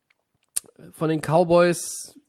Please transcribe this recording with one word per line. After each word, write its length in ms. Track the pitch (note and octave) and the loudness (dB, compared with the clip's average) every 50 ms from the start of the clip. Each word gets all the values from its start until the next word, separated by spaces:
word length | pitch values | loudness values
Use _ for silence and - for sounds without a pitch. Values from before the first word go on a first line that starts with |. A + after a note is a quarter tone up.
| _ _ _ _ _ _ _ _ _ _ _ - - - _ _ - E3+ | _ _ _ _ _ _ _ _ _ _ _ -12 -12 -12 _ _ -20 -20
von 160 | - - E3 D#3 | -10 -6 -4 -2
den 120 | D#3+ D3+ | -2 -4
Cowboys 960 | - - D3+ E3+ F#3 E3 E3+ F3 F3 F3 E3+ - - - - - - - - - _ | -2 0 2 2 2 4 4 4 4 2 0 -2 -6 -10 -12 -14 -16 -18 -20 -20 _